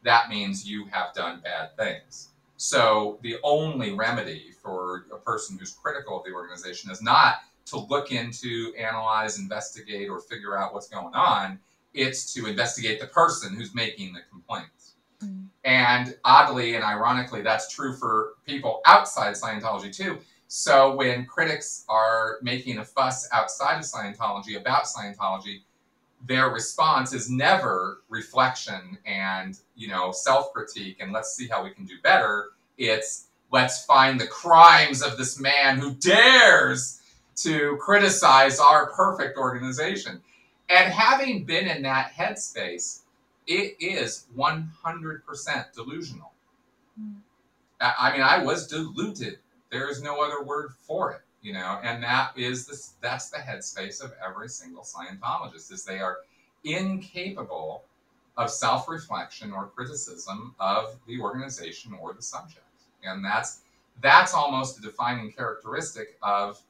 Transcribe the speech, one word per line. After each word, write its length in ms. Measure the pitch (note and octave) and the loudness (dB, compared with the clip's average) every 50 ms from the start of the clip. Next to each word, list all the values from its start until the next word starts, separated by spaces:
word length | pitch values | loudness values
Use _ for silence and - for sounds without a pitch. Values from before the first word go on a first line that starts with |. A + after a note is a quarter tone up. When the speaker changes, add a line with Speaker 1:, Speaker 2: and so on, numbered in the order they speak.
| _ | _
Speaker 1:
that 260 | G#2 A#2 A#2+ A#2 A2+ | 4 4 4 4 2
means 380 | G#2 G#2 G2+ G2 G2 G2 - G2+ | -4 -6 -6 -6 -6 -8 -8 -10
you 180 | G#2 G#2 G2+ F#2+ | -10 -10 -10 -8
have 240 | G2 - - - - | -6 -6 -6 -6 -6
done 240 | F#2 F2+ F2 F2 F2 - | -8 -8 -8 -8 -10 -10
bad 320 | F2+ F2 E2 - - _ | -10 -8 -8 -8 -10 _
things. 540 | - A2 G2+ - - _ _ - - - _ _ _ _ _ _ _ | -6 -6 -6 -6 -8 _ _ -20 -20 -20 _ _ _ _ _ _ _
So 600 | - - - C3+ A#2+ C#3 C3+ C3 G#2+ G#2 G#2 - A#2+ | -8 -2 2 4 4 6 4 4 2 -2 -6 -8 -10
the 160 | A#2 A#2 - - | -10 -10 -4 2
only 500 | D3 D3 D#3 D#3+ D#3 C#3+ C3 A2+ G#2 G2 | 2 2 4 2 0 -4 -4 -4 -4 -4
remedy 580 | G2 A2 A2+ B2 B2 - E2+ D#2+ D2+ - - - _ | -2 -2 -2 -2 -4 -6 -8 -10 -14 -16 -20 -20 _
for 460 | _ - F#2 F#2 F2+ F#2 F#2 F2+ F2+ _ | _ -10 -8 -8 -6 -8 -8 -10 -12 _
a 60 | - - | -20 -12
person 400 | _ A#2+ A2+ - - - F#2+ F2+ | _ -6 -6 -6 -6 -10 -12 -14
who's 140 | F#2 - | -14 -16
critical 480 | - _ _ D#3 D3 C#3 - - - - | -18 _ _ -8 -8 -8 -10 -10 -10 -10
of 60 | F#2 | -10
the 60 | F#2+ | -12
organization 600 | F#2 F2+ F2 F2 F2+ F2+ - F#2 F2 - - G2 | -12 -12 -12 -14 -16 -16 -14 -14 -14 -14 -14 -14
is 100 | F#2 F#2+ | -14 -8
not 360 | G#2+ A#2+ - F3+ - - - - - _ _ _ _ | -2 2 4 6 6 4 2 0 -8 _ _ _ _
to 140 | - - D3+ | -12 -12 -12
look 320 | - G#2 C#3 C#3+ C#3 - | -6 -2 -4 -4 -2 -2
into, 640 | C3 B2 A#2+ A#2+ A#2+ - B2+ B2 A#2 A#2 A2+ A2+ A2+ A2+ | -6 -6 -6 -6 -10 -10 -8 -8 -6 -6 -6 -8 -8 -8
analyze, 600 | A2 A2 A2+ A2+ A2 A2 A2 A2 A2 G#2+ G#2 G#2 | -8 -6 -6 -4 -2 0 0 0 -2 -4 -6 -8
investigate, 680 | G2 F#2+ G#2+ G#2+ - - - - - - - G2+ G2 G2 | -8 -8 -8 -10 -10 -12 -16 -18 -16 -12 -10 -10 -8 -8
or 100 | G2 F2+ | -10 -12
figure 360 | - _ - A2 G2+ G2+ - | -12 _ -16 -14 -10 -8 -6
out 160 | - - - - | -6 -6 -6 -8
what's 140 | G#2 - - | -12 -14 -12
going 260 | - - - - - | -14 -14 -14 -8 -2
on. 420 | - - - - - F#2+ F#2+ F#2+ - _ _ _ _ _ _ _ | 2 2 4 2 2 -2 -6 -10 -12 _ _ _ _ _ _ _
It's 380 | C3+ C3 B2+ B2+ - - - - | -2 -2 -2 -2 -6 -10 -8 -8
to 120 | B2+ A2+ G#2+ | -8 -6 -6
investigate 520 | G2+ G2 A#2+ A#2+ - B2 A#2 A2 G#2+ G#2+ | -2 -2 -2 -4 -4 -6 -4 -4 -4 -4
the 80 | - - | -6 -2
person 480 | - - - - - - - F#2+ F#2+ | 2 2 4 4 2 -2 -8 -10 -10
who's 180 | A2+ A#2 G2+ - | -10 -10 -10 -6
making 380 | A#2+ A2+ A2 A2 G#2 G2 F#2 F2 | -6 -6 -6 -6 -10 -14 -14 -14
the 60 | E2+ - _ | -16 -20 _
complaints. 600 | _ F2+ _ _ - - - - _ _ _ - _ _ _ _ _ _ G#3+ | _ -20 _ _ -10 -10 -10 -14 _ _ _ -20 _ _ _ _ _ _ -14
Speaker 2:
Mm. 240 | G3+ F#3+ F#3+ F#3+ - _ _ _ | -12 -12 -12 -14 -16 _ _ _
Speaker 1:
And 520 | C3 C3 C3 B2+ B2 B2 B2 B2 B2+ - - _ | 2 2 4 4 4 4 2 0 -4 -8 -4 _
oddly 500 | - C3+ E3 C#3+ C3+ B2+ B2 A#2+ A#2 A#2 | 8 10 10 8 8 2 -2 -2 -2 -2
and 80 | A2+ A2 | -2 -2
ironically, 580 | G#2+ G#2 G#2 A2 A#2 - B2+ B2+ - A#2+ A2 G2+ | -2 -2 0 0 0 0 0 -2 -4 -8 -6 -2
that's 280 | A2 A2 A2 - - - | 0 0 0 -2 -8 -10
true 200 | - C#3+ C3+ B2 | -8 -8 -8 -8
for 400 | - B2 A2+ G#2+ G#2+ A2 G#2+ - _ _ | -6 -4 -2 0 0 -2 -2 -8 _ _
people 360 | - C#3 C#3 C3+ C#3+ C3+ - - | -10 -10 -6 -4 -4 -4 4 8
outside 500 | C#3+ C#3 - - - - - G#2+ G#2 G2+ | 8 8 8 6 2 -4 -2 -2 -2 -4
Scientology 600 | - - A2 G#2+ G#2+ G2+ A2+ G#2+ G2 G2 G2+ - | -4 -6 -6 -8 -6 -6 -6 -6 -6 -8 -12 -12
too. 240 | - F#3+ F#2 - - - _ _ _ _ _ | -8 -8 -8 -8 -8 -12 _ _ _ _ _
So 460 | - - - D3+ C#3+ C3+ C3+ C3+ C3 | -8 -6 0 4 6 8 8 6 4
when 300 | C3+ C3 B2+ B2 B2 B2+ | 2 0 0 0 -2 -6
critics 600 | - - - D#3+ D#3+ D#3 - - - - - - - | -6 -2 -2 0 0 -2 -4 -6 -10 -14 -14 -8 0
are 520 | C3 - A2 A2 A2+ A2+ A2+ A2 A2 - | 2 2 4 4 2 2 0 -2 -4 -6
making 380 | B2+ B2 B2 B2+ B2+ C3 B2+ G#2+ | -6 -6 -6 -6 -6 -8 -8 -8
a 60 | G#2+ | -8
fuss 440 | - _ - C3+ B2+ B2 - - - | -8 _ 0 0 0 0 -4 -8 -2
outside 460 | B2+ A#2 - - - - - - - - | 0 0 0 0 -4 -4 -2 -2 -2 -2
of 60 | - | -4
Scientology 760 | - - - G#2+ G2+ G#2 - A2+ G#2+ G2+ G2+ G2+ G#2+ G#2 G2+ | -10 -10 -8 -10 -10 -10 -6 -6 -6 -4 -6 -8 -10 -12 -8
about 240 | F#2+ - B2+ - - | -4 0 0 0 0
Scientology, 760 | - - - G2+ G2+ G2+ - - - - - G3 G2+ G2+ G2 _ _ _ _ _ _ _ _ _ _ _ _ B2 | -2 -8 -10 -10 -12 -8 -6 -4 -4 -4 -6 -8 -12 -14 -16 _ _ _ _ _ _ _ _ _ _ _ _ -8
their 240 | A#2+ B2+ C3 C3 B2+ | -4 0 2 2 2
response 640 | A2+ A2+ A2 - - - D#3 D3+ - B2+ B2+ B2+ C3 | 0 -2 -6 -8 -2 0 2 4 4 2 0 -2 -6
is 160 | B2+ A2+ B2 | -8 -6 -4
never 720 | B2+ B2+ C#3 E3+ F#3+ F#3 - - F#2+ F#2 F#2 F#2 - - _ _ | -2 0 4 4 4 4 2 -2 -2 -2 -4 -6 -8 -12 _ _
reflection 880 | - - - - - B2+ B2+ B2+ - - - A2 G2+ F#2+ F#2 F#2 - - _ | -10 -10 -10 -4 0 2 2 2 0 -6 -10 -10 -10 -10 -12 -14 -18 -16 _
and, 520 | G#2+ G2 G2 F#2+ - F#2+ - F#2 F#2+ F#2+ - _ _ _ | -10 -8 -6 -4 -4 -4 -4 -6 -10 -12 -14 _ _ _
you 120 | - A2 G2+ | -16 -12 -8
know, 220 | G2 F#2 G2+ F#2 | -4 -4 -4 -4
self-critique 840 | F2+ - - A2 A2 A2 - - - A2 G#2+ - - G#2+ G2+ F#2+ F#2 _ | -4 -4 2 4 4 4 2 0 -8 -10 -10 -10 -10 -12 -12 -12 -12 _
and 120 | F#2+ F#2+ | -12 -6
"let's 240 | G2 A2 - - - | -6 -6 -6 -6 -10
see 120 | - B2 A2+ | -10 -8 -6
how 160 | A2 - - | -6 -6 -6
we 60 | - | -6
can 140 | - _ G2 | -12 _ -18
do 140 | - - - | -18 -18 -4
better." 520 | _ - F#3 - - - - - - - _ _ _ _ _ - | _ 4 4 4 4 2 -2 -2 -4 -8 _ _ _ _ _ -4
It's 500 | A#2+ A2+ A2 A2 A2 - - - - _ _ _ _ _ | 0 0 0 0 -2 -8 -10 -12 -14 _ _ _ _ _
"let's 340 | - - - - - - - | 2 2 2 2 0 -6 2
find 340 | - D3 C3+ C3+ C3+ C3 B2 | 6 6 8 8 6 4 0
the 80 | A2+ - | -4 -6
crimes 720 | - - - F3 E3+ D#3+ E3+ E3+ D#3+ - D#3 D3 C#3 B2+ D3 | -8 -8 4 8 12 12 12 12 12 12 8 4 2 -2 -2
of 120 | - A#2+ B2+ | -4 -4 -4
this 200 | C3 B2+ - C3+ | -6 -6 -6 -4
man 380 | C3+ C3+ C#3 C#3+ C#3+ C#3 C3 C3 | 0 2 2 4 4 4 2 2
who 160 | C3 C#3 - | -2 -4 -6
dares 1040 | - - F3+ G3 A3 A#3+ B3+ - - - D#3 - - - - - C3 - - - - _ _ _ _ _ _ _ - | 0 4 6 8 8 10 10 10 10 10 10 8 8 6 2 0 -2 -4 -8 -10 -14 _ _ _ _ _ _ _ -6
to 400 | - E3 D#3 D3+ D3 D3 D3 C#3+ | -2 0 0 0 0 0 -2 -4
criticize 760 | - - G3+ G3+ G3+ F#3 - - - - - - C#3 C3+ - - | 0 4 4 6 6 6 4 6 6 8 10 10 8 8 6 8
our 280 | - - D3+ D3+ - - - | 8 10 10 10 6 2 2
perfect 440 | - F#3 F#3+ - - C#3 C3 B2+ C3+ | 2 2 2 2 -2 -4 -6 -4 -2
organization." 840 | C3 B2+ B2 B2 B2 C3 B2+ B2 D#3 F#3+ G3 - - A2 F#2+ - _ _ _ _ _ _ _ _ _ - | -2 -2 -2 -2 -6 -6 -4 -2 -2 -2 -2 -4 -6 -10 -12 -14 _ _ _ _ _ _ _ _ _ 4
And 240 | F3+ F3+ F#3 F#3+ F3+ | 6 6 6 6 4
having 500 | G#3 A3 A#3 C4+ C4+ C#4 C4 A#3+ F#3 D3+ | 4 4 4 4 4 2 -2 -2 -4 -4
been 240 | C3 E3 F3 F#3+ F#3 | -2 -2 -2 0 -2
in 140 | D#3+ D3 C3+ | -4 -4 -4
that 300 | C3+ C3 C3 C3+ - - | -2 -2 -2 -2 -4 -6
headspace, 880 | - F3 - - - - - - A2+ G2 F2+ F2 F2 - - - - _ _ _ _ _ _ _ _ _ | -6 -6 -6 -4 -6 -10 -12 -10 -10 -10 -10 -8 -10 -10 -10 -12 -14 _ _ _ _ _ _ _ _ _
it 300 | - E3+ F#3+ G3+ - - _ | -4 -2 -2 -2 -4 -6 _
is 440 | E3 F3+ F#3+ F3 B2 A2 - - - _ A#2+ | -8 -6 -4 -4 -6 -6 -8 -12 -16 _ -6
one 380 | B2 C#3 D3 D#3 D#3+ D#3+ D#3+ - _ | -2 -2 0 0 -2 -8 -10 -12 _
hundred 440 | _ E3 E3+ F3 D#3+ D#3 D#3 - _ | _ -10 -10 -8 -10 -12 -12 -12 _
percent 480 | - D3+ - - - - - - - _ | -16 -16 -14 -8 -6 -6 -6 -6 -10 _
delusional. 580 | A2+ A2+ C3 D3+ E3+ E3+ C3 - - - - _ _ _ _ _ _ _ _ _ _ _ _ _ A3 | -16 -14 -12 -12 -12 -12 -12 -14 -18 -20 -20 _ _ _ _ _ _ _ _ _ _ _ _ _ -16
Speaker 2:
Mm. 200 | G#3+ G#3+ G#3 G3+ _ _ _ _ _ _ _ _ _ _ _ _ | -14 -14 -14 -16 _ _ _ _ _ _ _ _ _ _ _ _
Speaker 1:
I, 120 | - - - - | -2 -2 -2 0
I 120 | D3 D#3+ - | 0 0 0
mean, 80 | C#3 | 2
I 160 | - - C3+ - | 4 4 4 4
was 240 | - - - - - - | 2 0 -2 -4 -6 -8
deluded. 720 | D3+ D#3 D#3+ - G2+ C3 F#3+ G#3+ G3 - A#2+ G#2 - - _ _ _ _ _ _ | -8 -8 -8 -8 -6 -6 -8 -8 -6 -8 -10 -10 -12 -14 _ _ _ _ _ _
There 180 | A#2+ B2+ C3+ C#3 | -10 -8 -8 -8
is 120 | C#3+ B2+ | -8 -10
no 200 | - D3 D3 C#3+ D3+ | -8 -8 -4 -2 -2
other 180 | D3 D3 D3 C#3 | -2 -2 -6 -8
word 280 | C#3 C#3+ D3+ D3+ D3 - _ _ _ | -6 -6 -8 -8 -10 -16 _ _ _
for 240 | G3+ C#4 - - - | -6 -4 -4 -4 -6
it, 80 | - _ _ _ _ | -10 _ _ _ _
you 100 | _ G#2+ | _ -12
know, 280 | G2 F#2+ F#2 F#2 G2 A2+ - | -12 -10 -8 -8 -8 -8 -6
and 180 | A#2+ A#2 A#2+ A#2+ | -8 -8 -6 -4
that 280 | A#2+ B2 C3+ B2 - - B2+ | -2 -2 -2 -2 -2 -6 -8
is 280 | B2 B2 B2 B2 - - | -6 -6 -6 -8 -10 -14
the, 120 | - - - - _ _ | -18 -20 -20 -20 _ _
that's 280 | - - - C3 - - | -10 -8 -8 -8 -10 -12
the 100 | - D3 | -14 -14
headspace 600 | B2 B2+ G#2+ G2 - - - G2 F#2+ G2+ G#2 - - | -12 -12 -14 -12 -12 -14 -12 -12 -12 -12 -12 -14 -16
of 100 | B2 - - F#2+ | -16 -18 -14 -14
every 240 | F#2 - - - C3 | -14 -12 -12 -16 -14
single 360 | - - - B2+ - - - | -16 -18 -18 -18 -20 -20 -20
Scientologist, 880 | - - - - - G3 G3 - - - - - - - G2+ - - | -20 -18 -16 -16 -16 -16 -12 -8 -8 -6 -6 -8 -12 -16 -20 -20 -20
is 120 | F#2+ F#2 - | -18 -18 -14
they 160 | F#2+ F#2+ F#2+ | -12 -10 -8
are 200 | F#2+ F#2 F#2 - - _ _ _ _ _ _ _ _ | -8 -8 -8 -10 -16 _ _ _ _ _ _ _ _
incapable 1200 | D3 D#3+ F3+ F#3+ F#3+ F#3+ F#3+ - - _ F3+ F3+ G3 F#3+ - - - F#3 - - - - - - _ _ _ _ _ _ _ _ _ _ - | -8 -6 -4 -4 -4 -4 -6 -8 -12 _ -12 -10 -10 -10 -12 -12 -12 -12 -10 -10 -10 -12 -12 -16 _ _ _ _ _ _ _ _ _ _ -6
of 120 | A#2+ - | -4 -4
self-reflection 1000 | - - - - C3 C3 - - E3 - - - - - - - - - A2 G#2 | -4 -4 -2 -2 -2 -2 -2 -6 -10 -12 -10 -10 -10 -10 -10 -10 -14 -16 -16 -14
or 160 | G2 F#2+ G2 G2 _ | -12 -12 -12 -14 _
criticism 800 | - B2 - D3+ D3 - - - - - - G2 G#2 A#2 B2 - _ | -14 -12 -12 -10 -12 -12 -12 -14 -18 -16 -14 -14 -14 -14 -18 -12 _
of 360 | - F#2+ G2 A2 - - - - _ A2+ | -4 -2 -2 -2 -4 -6 -10 -18 _ -14
the 120 | A#2+ B2+ | -12 -8
organization 760 | - - C3 B2+ C3+ C#3 - - - D#2+ - - - - G2+ - | -8 -6 -8 -8 -10 -10 -12 -14 -14 -14 -16 -16 -18 -18 -18 -16
or 140 | F#2 G2 - | -16 -16 -16
the 80 | - | -14
subject. 380 | - - - D3+ - - - _ _ _ _ _ _ _ _ _ - | -14 -14 -14 -14 -18 -18 -20 _ _ _ _ _ _ _ _ _ -14
And 220 | F#2+ F#2 G2 G2 | -12 -10 -8 -6
that's, 360 | G2 G#2 A2 A#2 - - - _ _ _ _ _ _ _ - | -4 -4 -4 -4 -6 -10 -14 _ _ _ _ _ _ _ -2
that's 340 | - F3+ F3 - - - - | 4 6 6 8 6 6 0
almost 420 | D3+ D3 C#3+ C3+ C3 C3 - - - | -2 -2 0 -2 -4 -4 -6 -8 -12
a 40 | |
defining 500 | G#2+ G#2+ - - - A#2+ B2 A#2+ A2 G#2 | -16 -18 -10 -6 -4 -4 -4 -6 -10 -12
characteristic 880 | - - B2+ A2 G#2+ - _ - - - D#3+ - - A2+ A2 - - _ | -12 -10 -10 -10 -10 -12 _ -10 -8 -8 -8 -8 -12 -14 -16 -16 -16 _
of 400 | - G#2+ G#2 G2+ G2+ G2+ G#2+ - _ _ | -4 -2 -2 -2 -2 -4 -8 -16 _ _